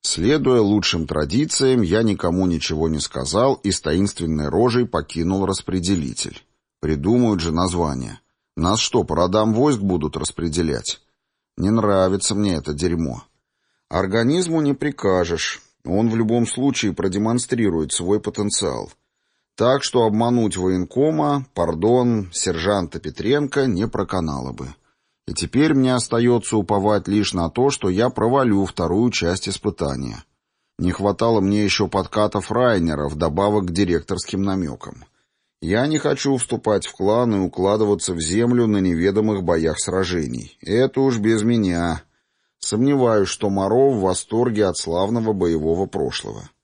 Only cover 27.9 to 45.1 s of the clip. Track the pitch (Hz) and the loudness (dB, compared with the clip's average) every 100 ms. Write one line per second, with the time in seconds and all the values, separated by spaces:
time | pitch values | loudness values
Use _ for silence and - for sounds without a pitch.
27.9 | 92 123 120 113 135 127 101 95 - 82 | 2 0 2 2 2 4 2 0 -2 0
28.9 | 92 120 - 85 92 - 98 107 82 76 | 2 2 0 -2 -2 -4 -4 -6 -4 -4
29.9 | 65 65 57 - _ _ _ _ - 90 | -4 -6 -10 -18 _ _ _ _ -4 -2
30.9 | 87 101 98 117 113 95 104 104 - 101 | 0 0 2 2 2 2 2 2 0 0
31.9 | 98 90 110 104 107 - 110 123 104 82 | 0 -2 0 0 0 -2 0 2 2 2
32.9 | 73 73 76 82 78 101 104 92 85 95 | 0 -4 0 0 2 2 2 0 0 2
33.9 | 82 - 90 - 98 98 95 82 58 - | 0 -2 -6 -4 -4 -2 -2 -4 -6 -14
34.9 | - - _ _ _ _ _ 80 104 139 | -16 -20 _ _ _ _ _ -2 0 0
35.9 | 156 147 139 139 135 - 113 - 101 - | 0 0 -2 0 0 -2 -2 0 0 -2
36.9 | - 98 113 123 104 92 - 95 107 107 | -2 0 2 2 2 0 0 0 2 2
37.9 | 104 - 87 80 98 120 123 113 101 92 | 0 -2 -4 -2 0 2 2 2 2 2
38.9 | 82 92 101 107 101 85 85 80 78 - | 2 2 2 0 0 0 0 0 -2 -2
39.9 | 92 90 87 71 60 55 _ - 104 113 | -2 -2 -2 -4 -8 -12 _ -2 0 2
40.9 | - 135 117 107 113 107 120 98 85 85 | 2 0 2 2 2 2 2 2 0 -2
41.9 | 80 - _ _ _ _ _ - 104 131 | -4 -8 _ _ _ _ _ -6 0 0
42.9 | 143 123 107 95 - 104 98 98 120 139 | 2 2 2 0 -2 -2 0 2 4 4
43.9 | 120 95 90 - 110 123 104 101 85 - | 4 0 -2 -2 0 0 2 0 -2 -4
44.9 | 85 95 | -2 0